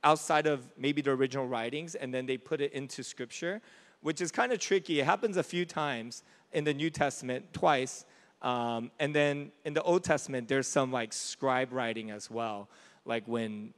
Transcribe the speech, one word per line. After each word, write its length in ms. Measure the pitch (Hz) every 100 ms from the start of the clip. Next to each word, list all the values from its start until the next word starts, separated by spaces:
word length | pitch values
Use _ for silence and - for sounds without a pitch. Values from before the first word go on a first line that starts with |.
outside 440 | 151 156 - 156 151
of 140 | 143 123 -
maybe 240 | 135 147
the 100 | 139
original 340 | 131 135 135 127
writings, 500 | 123 117 139 165 160
and 180 | 135
then 120 | 127 127
they 120 | 127
put 240 | - 156
it 100 | 143
into 320 | 139 135 -
Scripture, 580 | 127 - 120 - 170 208 - - - _
which 200 | 151 156
is 100 | 175
kind 200 | - 247
of 60 | 226
tricky. 400 | - 196 - 156
It 60 | 135
happens 300 | 196 226 180
a 80 |
few 220 | 165 175 175
times 580 | - 147 123 113 117 _ - _
in 100 | 165
the 100 | 147
New 160 | 143 160
Testament, 640 | 151 147 - 127 127 -
twice, 540 | - 180 139 131 - - - _ _
um, 500 | - 123 120 117 117 _
and 140 | 147
then 380 | 147 147 143 143 - 156
in 80 |
the 100 | 151
Old 200 | 170 175
Testament, 440 | 175 151 - 135 117
there's 200 | 135 131
some, 240 | - 131
like, 200 | 127 113
scribe 600 | - - - 135 127 131
writing 380 | 127 117 113 110
as 200 | 107 -
well, 380 | 113 117 104 104 - - _
like 240 | - 117 107
when 460 | 117 113 107 107